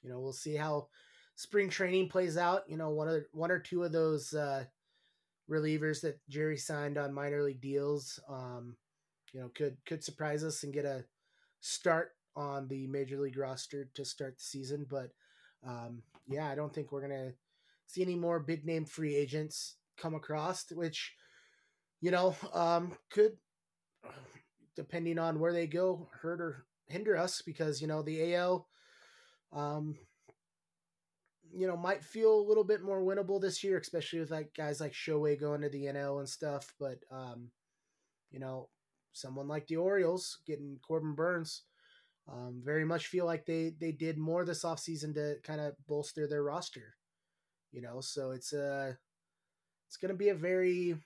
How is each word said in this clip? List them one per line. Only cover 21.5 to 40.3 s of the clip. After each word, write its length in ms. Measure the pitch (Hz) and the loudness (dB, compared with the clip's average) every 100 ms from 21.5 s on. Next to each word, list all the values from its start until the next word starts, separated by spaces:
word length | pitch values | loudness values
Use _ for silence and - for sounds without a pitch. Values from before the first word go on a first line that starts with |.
| _ _ _ _ _ | _ _ _ _ _
you 120 | 170 | 4
know, 240 | 180 180 160 202 | 6 6 4 -4
um, 420 | 170 170 170 180 - _ | 2 4 4 2 -8 _
could, 280 | 202 214 - _ _ _ _ _ _ - - 127 - _ _ _ - | 6 6 6 _ _ _ _ _ _ -18 -18 -18 -20 _ _ _ -12
depending 420 | 151 170 165 165 | -6 -4 0 0
on 220 | 165 160 | 0 2
where 140 | 165 | 2
they 120 | 175 165 | 2 0
go, 440 | 165 185 180 165 | 2 2 2 -6
hurt 300 | - 165 170 | -8 -6 -4
or 260 | 170 131 - _ _ | -4 -6 -14 _ _
hinder 320 | 165 214 175 | -4 2 2
us, 240 | 175 - | 2 -2
because, 400 | - 156 156 135 | -6 -2 0 0
you 60 | 156 | 0
know, 160 | 156 | -2
the 180 | 151 160 | -2 0
A 140 | 165 175 | 2 2
L, 320 | 175 185 - _ _ - - - - _ _ | 4 2 -2 _ _ -20 -20 -20 -20 _ _
um, 420 | 147 147 151 151 151 - _ _ _ _ _ _ _ _ _ _ _ _ _ 165 | -6 -4 -2 -4 -6 -14 _ _ _ _ _ _ _ _ _ _ _ _ _ _
you 120 | 180 185 | -2 0
know, 120 | 170 | 0
might 260 | 175 - | 0 -2
feel 340 | - 220 220 214 | -2 6 8 8
a 100 | 208 | 8
little 180 | 214 196 | 6 6
bit 180 | 214 | 4
more 180 | 190 196 | 2 2
winnable 380 | 190 196 190 196 | 2 2 2 2
this 240 | 190 180 | 2 0
year, 140 | 196 185 | 2 2
especially 420 | - 170 156 165 | 2 -4 -2 -2
with, 120 | 156 | -2
like, 220 | 156 151 | -4 -4
guys 280 | - 151 143 | -4 -2 -2
like 100 | 151 | -4
Shohei 480 | - - 151 151 143 | -4 0 2 4 4
going 220 | 147 147 | 2 0
to 80 | 147 | -2
the 180 | 143 139 | -2 -4
N 80 | 139 | -2
L 240 | 139 143 | -2 -2
and 80 | 135 | -4
stuff. 460 | - 156 143 - - | -4 -4 -4 -8 -6
But, 200 | 139 123 - | -6 -6 -12
um, 420 | 131 127 120 120 _ _ _ _ _ _ _ _ | -12 -10 -12 -14 _ _ _ _ _ _ _ _
you 80 | 139 | -10
know, 280 | 131 131 123 _ _ _ _ | -6 -8 -10 _ _ _ _
someone 340 | - 131 131 143 | -12 -8 -6 -4
like 180 | 151 147 | -4 -2
the 100 | 165 | 2
Orioles 640 | 185 202 170 180 - | 4 6 4 2 -2